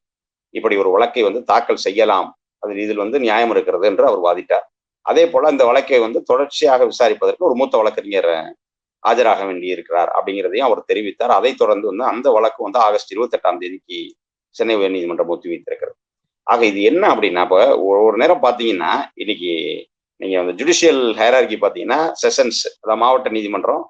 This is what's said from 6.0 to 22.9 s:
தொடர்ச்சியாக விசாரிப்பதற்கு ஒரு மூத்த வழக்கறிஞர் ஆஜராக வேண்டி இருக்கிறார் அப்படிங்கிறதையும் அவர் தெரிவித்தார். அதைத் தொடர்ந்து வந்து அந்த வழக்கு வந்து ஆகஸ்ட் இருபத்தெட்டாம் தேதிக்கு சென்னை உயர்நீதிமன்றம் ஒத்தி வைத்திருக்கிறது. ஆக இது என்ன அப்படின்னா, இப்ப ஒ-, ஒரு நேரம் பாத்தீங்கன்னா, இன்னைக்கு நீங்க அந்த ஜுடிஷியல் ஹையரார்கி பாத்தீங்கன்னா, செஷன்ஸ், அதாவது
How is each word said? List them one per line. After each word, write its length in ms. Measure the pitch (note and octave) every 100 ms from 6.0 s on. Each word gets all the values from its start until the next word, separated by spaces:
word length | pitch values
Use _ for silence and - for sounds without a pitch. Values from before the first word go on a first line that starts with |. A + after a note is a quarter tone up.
| A2 A#2+
தொடர்ச்சியாக 640 | - B2+ C#3+ - D3+ B2+ A#2+
விசாரிப்பதற்கு 600 | - A#2 G#2 F#2+ F#2+ F3
ஒரு 80 | B2
மூத்த 200 | C3+ B2
வழக்கறிஞர் 540 | G#2+ G#2+ G#2 G2 E2+ E2 D#2+ - _ _ _ _
ஆஜராக 380 | - A#2 A2+ F#2+ G2
வேண்டி 220 | F2+ F2+
இருக்கிறார் 420 | F2 E2 E2+ E2+
அப்படிங்கிறதையும் 580 | - G2+ G2 F#2 G2+ C3
அவர் 200 | G#2 -
தெரிவித்தார். 460 | A2 G#2+ - A2+
அதைத் 260 | G#2 A#2+ C3+
தொடர்ந்து 260 | A2+ G2+ G#2
வந்து 160 | F#2+
அந்த 240 | B2+ G#2+ C#3
வழக்கு 300 | A2 A2 -
வந்து 160 | G#2 G2
ஆகஸ்ட் 340 | G#2+ G#2 -
இருபத்தெட்டாம் 460 | G2 A#2+ G#2+ F#2 F2
தேதிக்கு 400 | F2+ F#2+ - F2 E2 - _ _ _ -
சென்னை 200 | A#2 A2
உயர்நீதிமன்றம் 520 | F#2+ F#2+ F2 E2+ E2+
ஒத்தி 200 | E2+ F2+
வைத்திருக்கிறது. 480 | E2+ - - - - _ _ _ _ -
ஆக 140 | A#2 A#2
இது 140 | G2
என்ன 220 | G2+ E3 G3+
அப்படின்னா, 340 | B2+ G#2 F2
இப்ப 140 | F2+ F#2 B2+ C3
ஒ-, 240 | F#2+ G2
ஒரு 160 | A2 G#2
நேரம் 260 | D3+ -
பாத்தீங்கன்னா, 480 | C3 G#2+ A#2 F#2+ D#2+ A#2 -
இன்னைக்கு 380 | - G2 G2 F2 E2 D#2 D#2+ - _ _ -
நீங்க 140 | F#2+ F#2
அந்த 140 | F2+
ஜுடிஷியல் 480 | F2+ C#3 - E3 C#3 A#2+
ஹையரார்கி 440 | G#2+ A2 C3 A2+ G#2+
பாத்தீங்கன்னா, 420 | G2+ - G#2 C#3 D#3+ -
செஷன்ஸ், 460 | A#2+ A#2 B2 A#2 -
அதாவது 280 | - G#2+